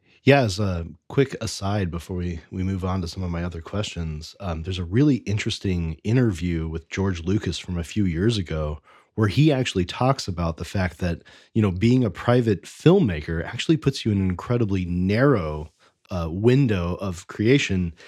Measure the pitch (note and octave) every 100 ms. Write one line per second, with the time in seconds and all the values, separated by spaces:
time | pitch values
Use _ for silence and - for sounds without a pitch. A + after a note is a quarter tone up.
0 | _ _ B2+ C#3 A2+ F#2+ G2 F2 E2 D#2+
1 | - - C3+ - - - G2 G#2 F2 E2
2 | - F2+ F2 E2 - F#2 F#2 F#2+ F#2 F#2+
3 | E2+ F#2+ F2+ E2+ F2 E2 - G2+ G#2 E2+
4 | D#2+ D#2 D#2 - G2 D#2+ E2+ F2+ E2+ A2+
5 | D3 B2 G2 G#2 A2+ - G2 F2 E2 D2+
6 | G#2 B2+ A#2 E2 F2 E2 D#2+ D#2+ - -
7 | F#2+ E2+ E2 G#2+ F#2+ - - F2 D#2+ G#2+
8 | F#2+ D#2+ A2 G#2+ F2 D#2 D2+ D#2 - -
9 | _ - G#2 B2+ D#3 C3 B2 F#2+ F2 -
10 | B2+ C3+ - E2+ E2+ E2 E2+ G2+ F2+ -
11 | F2 E2 - - _ A2+ G2+ F2+ A#2 B2+
12 | A2 - - B2 A2+ F#2 - - D#3 G3
13 | A#2 D2+ - E3 E3 A#2+ - D#3 C#3+ -
14 | A2+ G2 F#2 F2+ - A#2+ G#2+ G2 F2 F2+
15 | F#2 A2 C#3+ A2 D#2 D#2 D#2 _ _ _
16 | _ F#2 E2 F#2 A#2 C3 B2 F#2+ E2+ F2+
17 | G2 E2+ - - G#2+ C#3 - F#2+ E2+ -